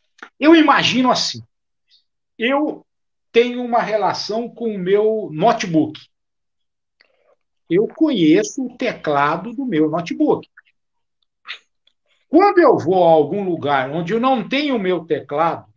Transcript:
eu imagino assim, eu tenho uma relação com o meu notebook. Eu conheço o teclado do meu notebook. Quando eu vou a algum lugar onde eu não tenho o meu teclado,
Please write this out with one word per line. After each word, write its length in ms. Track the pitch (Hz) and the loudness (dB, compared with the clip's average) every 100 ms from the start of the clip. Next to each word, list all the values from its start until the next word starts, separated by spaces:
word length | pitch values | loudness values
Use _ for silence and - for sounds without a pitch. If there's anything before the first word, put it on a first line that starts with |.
| _ _ - - | _ _ -20 0
eu 160 | 285 330 | 4 6
imagino 560 | 285 214 165 233 254 | 6 4 2 0 0
assim, 320 | - - 117 - _ _ _ _ _ _ _ _ - | 0 -2 -8 -16 _ _ _ _ _ _ _ _ -6
eu 480 | 233 277 302 - _ _ _ _ _ | -2 -2 -2 -8 _ _ _ _ _
tenho 280 | 233 240 247 | 2 2 0
uma 200 | 247 233 | -4 -2
relação 680 | 185 214 180 - - 220 233 | -2 -2 -2 -4 -6 -6 -8
com 240 | - 233 | -8 -8
o 60 | 202 | -4
meu 500 | 180 208 214 220 170 | 0 2 2 -2 -6
notebook. 680 | 156 220 226 190 160 139 - _ _ _ _ _ _ _ _ _ _ _ _ _ _ _ _ - | 0 0 0 0 -2 -2 -6 _ _ _ _ _ _ _ _ _ _ _ _ _ _ _ _ -4
Eu 180 | 170 - | -2 -2
conheço 800 | - 311 220 156 180 214 - 247 | -2 0 2 4 4 2 -6 -10
o 120 | - | -6
teclado 760 | 233 - 156 143 143 170 220 | -6 -6 -4 0 0 -2 -8
do 120 | 233 254 | -10 -4
meu 240 | 156 156 | -2 -2
notebook. 600 | 170 170 302 294 - - _ _ _ _ _ _ _ _ _ - - _ _ _ _ _ _ _ | -2 -6 -2 -2 -2 -6 _ _ _ _ _ _ _ _ _ -18 -18 _ _ _ _ _ _ _
Quando 320 | 320 403 381 | 2 4 4
eu 180 | 285 175 | 4 4
vou 300 | 147 185 170 | 2 2 4
a 40 | |
algum 320 | 160 139 202 | 4 2 -2
lugar 480 | 185 160 139 139 131 | -4 -4 -2 -2 -2
onde 220 | 160 170 | -6 -4
eu 60 | 226 | -2
não 280 | 262 254 175 | 0 0 -2
tenho 280 | 269 294 240 | -4 -2 -2
o 40 | |
meu 260 | 185 175 165 | -2 -4 -4
teclado, 680 | 139 - 147 165 131 - | -6 -4 -2 -2 -4 -12